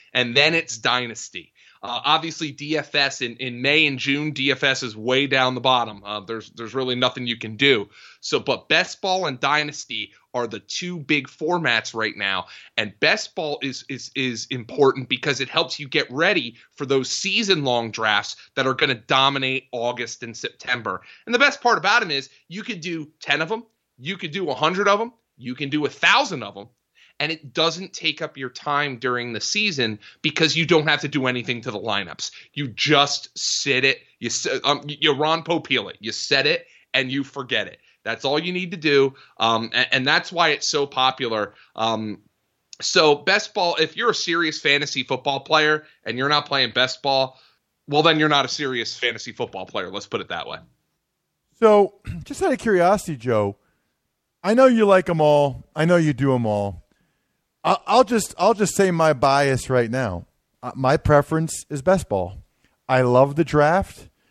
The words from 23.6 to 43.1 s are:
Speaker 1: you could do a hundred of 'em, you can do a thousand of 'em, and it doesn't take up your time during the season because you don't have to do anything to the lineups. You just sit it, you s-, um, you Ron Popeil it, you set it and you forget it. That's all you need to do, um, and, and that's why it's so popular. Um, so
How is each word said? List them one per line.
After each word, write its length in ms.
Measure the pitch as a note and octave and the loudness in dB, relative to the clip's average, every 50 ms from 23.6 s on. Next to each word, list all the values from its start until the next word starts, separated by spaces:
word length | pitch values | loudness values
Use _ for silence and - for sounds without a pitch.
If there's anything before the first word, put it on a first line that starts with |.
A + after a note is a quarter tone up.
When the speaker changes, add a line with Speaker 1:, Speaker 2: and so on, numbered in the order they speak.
| A#3 _ _ _ _ _ _ - | -10 _ _ _ _ _ _ -14
Speaker 1:
you 180 | B2 D#3+ G3 | -12 -10 -10
could 160 | E3+ F3+ D#3+ | -8 -8 -8
do 180 | C#3+ G3 F#3 D3 | -6 -6 -4 -4
a 40 | C3 | -2
hundred 340 | A#2+ D3+ D#3+ F#3 F#3+ G3+ G3+ | 0 0 2 2 2 2 2
of 120 | G3+ G#3 | 2 2
'em, 120 | A3+ B3 - _ _ _ _ | 0 -4 -10 _ _ _ _
you 180 | - B2 B2 B2 | -14 -12 -12 -8
can 160 | B2 C#3+ C#3 | -8 -6 -4
do 160 | C#3+ D3+ D3 | -2 -2 -2
a 40 | C#3 | -2
thousand 520 | - - - F3 G3+ B3 D4 A3 F3 B2+ | -2 2 4 4 6 4 2 0 -4 -8
of 140 | G#2+ G2+ F#2 | -8 -10 -12
'em, 120 | G2 A2 - _ _ _ _ _ _ _ _ _ - | -14 -18 -18 _ _ _ _ _ _ _ _ _ -6
and 140 | D3 D#3 | -6 -6
it 200 | E3 D#3+ - B2+ - | -6 -8 -12 -6 -2
doesn't 400 | E3 D#3 E3 D3+ F3 F#3+ F3+ - | -2 0 0 -2 -4 -10 -14 -12
take 260 | - E3+ D#3+ D3 - | -6 -4 -4 -4 -4
up 140 | E3 D3 - | -8 -10 -10
your 140 | C#3+ C3 B2 | -10 -12 -12
time 480 | - - - D3+ C#3+ C#3+ D3 C#3+ C3 A2+ | -12 -10 -6 -2 -2 0 -2 -2 -4 -4
during 340 | C3 B2+ A#2+ A#2+ A#2+ B2 | -4 -2 -2 -2 -4 -6
the 80 | A2+ G#2+ | -6 -6
season 580 | - - - G#3 G#3+ G#3 D#3+ C3+ A#2+ A2 G#2+ - - - - _ | -6 -4 -2 -2 -2 -2 0 0 -2 -2 -2 -6 -12 -18 -10 _
because 340 | - D#3 - - E3 D3+ C3 | -4 -4 0 2 2 2 2
you 100 | E3 D#3+ | 0 2
don't 200 | C#3 F3 D#3 D3 | 4 4 4 4
have 140 | D#3+ D3 D3 | 2 0 0
to 80 | - C#3+ | -2 -2
do 180 | C#3+ C#3 C3 | -2 0 0
anything 360 | B2+ B2 B2 A2 C3+ A#2+ A#2 | 0 -2 -2 -4 -6 -8 -6
to 80 | G#2+ B2+ | -8 -8
the 100 | G#2 G2 | -8 -6
lineups. 500 | G2+ A2+ G2 G2+ F#2+ E2+ - - - - - - - - | -4 -4 -4 -4 -4 -6 -10 -12 -12 -12 -12 -16 -20 -14
You 160 | _ C#3+ D3 B2 | _ -8 -8 -8
just 680 | G#2+ - - C#3+ D3+ C#3 C#3+ C#3 - - - - _ | -6 -2 2 4 6 6 4 4 0 -4 -8 -12 _
sit 480 | - - - - - - C#3+ C3 B2+ C3 | -8 -6 -4 -4 -2 -2 0 0 2 2
it, 180 | C3+ C3 - - _ _ _ | 2 0 -2 -6 _ _ _
you 60 | A#2 | -6
s-, 200 | A#2 - - - - C3 B2+ | -6 -4 -4 -4 -4 -4 -2
um, 200 | - C#3+ C#3 C#3 C#3 | 0 0 0 -2 -4
you 260 | D3 D3 - D#3 D3+ C#3 | -10 -4 0 0 2 2
Ron 280 | C3 D3+ D#3 D#3+ E3 | 2 0 0 0 -2
Popeil 480 | D#3 E3 E3+ D#3 D#3 - C3+ A#2 G2 F2 | -2 -2 -4 -4 -2 -2 -2 -2 -2 -6
it, 60 | - - | -10 -12
you 120 | G#2 A2 | -10 -10
set 340 | G#2+ - - - C#3+ C3+ C3+ | -8 -8 -4 -2 0 0 2
it 200 | D3 F3 - - _ _ _ _ _ | 0 0 -2 -4 _ _ _ _ _
and 180 | - C3 C3 B2+ | -2 -2 -2 -2
you 140 | C3+ C#3+ C3+ | -4 -6 -6
forget 420 | - - D3 B2+ B2 B2 G#2+ G2 | -6 -8 -10 -6 -4 -4 -4 -4
it. 120 | F2 - - _ _ _ _ - | -6 -10 -18 _ _ _ _ -8
That's 200 | G#2+ A2+ - - | -8 -6 -4 -2
all 140 | C3+ C#3+ D#3 | -2 -2 -2
you 140 | E3+ F3 | -2 -4
need 180 | F3+ F3+ F#3 E3+ | -4 -6 -6 -8
to 60 | G3+ E3 | -8 -4
do, 360 | D3+ D#3 C#3+ C#3 C3+ C3+ C3 - - - _ - | 0 2 4 4 4 4 0 -6 -16 -20 _ -2
um, 320 | - A2+ A2+ A2+ A#2 - - | 0 0 0 0 -2 -2 -2
and, 140 | B2 B2 - | -2 0 0
and 160 | B2 C3 B2+ | 0 0 2
that's 260 | C#3+ D#3 F3+ - - | 2 2 2 0 -2
why 180 | F3+ E3+ E3+ D#3 | 0 0 2 2
it's 200 | C#3 B2+ - - | 2 0 -2 -2
so 160 | - C#3+ C#3+ | -2 -2 -2
popular. 640 | C#3+ - C3 C3 C3 B2+ - C3 A#2 A2+ G#2+ G2+ G2+ - - - _ - | -2 -2 0 0 0 0 -2 -4 -4 -2 -2 -4 -4 -8 -14 -20 _ -6
Um, 460 | - A2+ A2+ A2+ A2 A2 G#2+ G2 - _ _ _ _ _ _ _ _ _ _ - - | -4 -2 -2 -2 -2 -4 -8 -10 -12 _ _ _ _ _ _ _ _ _ _ -14 -10
so 360 | - - - F3+ D#3+ D3+ | -6 0 2 4 4 4